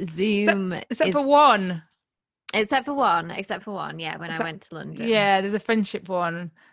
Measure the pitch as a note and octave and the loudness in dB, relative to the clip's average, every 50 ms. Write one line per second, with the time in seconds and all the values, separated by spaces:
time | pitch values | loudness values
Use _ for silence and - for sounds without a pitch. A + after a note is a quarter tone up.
0 | G3 E3 D#3+ F3 G3 G#3+ G#3 G3+ G#3 A3 G#3+ G3 F#3+ F#3 F3 - - - A#3+ - | -8 -8 -4 -2 0 0 2 2 2 2 2 0 0 -4 -6 -8 -8 -6 -2 0
1 | - F#3+ F3+ D4 C#4 C4+ C#4+ - D4+ C4+ A3 G3+ F#3+ F3+ F3+ D#3+ - _ _ _ | 0 2 2 2 2 4 6 8 8 8 6 6 2 -2 -4 -6 -10 _ _ _
2 | _ _ _ _ _ _ _ _ _ - - G#3+ G#3+ G#3 D4 C4 B3 C#4+ C#4+ C#4 | _ _ _ _ _ _ _ _ _ -4 -2 0 0 2 0 -2 0 -2 -2 0
3 | C4 G3+ E3+ E3+ E3 E3+ - - G3+ - G3+ F#3+ - G#3+ G3+ F3+ D3+ D3 D3+ D#3+ | 2 2 2 2 0 -4 -8 -8 -8 -6 -8 -8 -8 -10 -10 -8 -8 -10 -10 -10
4 | E3 D#3 - - E3+ E3 E3 D#3+ - E3 D#3+ F#3+ - - E3+ D#3 C#3+ D3+ D#3+ A3 | -10 -10 -10 -10 -8 -8 -6 -6 -6 -6 -6 -10 -14 -14 -14 -14 -12 -12 -10 -6
5 | A3+ A#3 A3 G#3+ G3+ G3+ G3 F#3+ F#3+ G3+ G#3 G#3 - - A3+ A3 G3 - - G3+ | -2 2 2 4 4 4 4 4 2 0 -2 -4 0 0 0 0 0 -2 -4 -10
6 | - F#3 F#3 F3+ F3 E3+ E3 E3+ F3+ E3 - _ _ _ | -8 -4 -4 -2 -2 -2 -4 -6 -10 -12 -14 _ _ _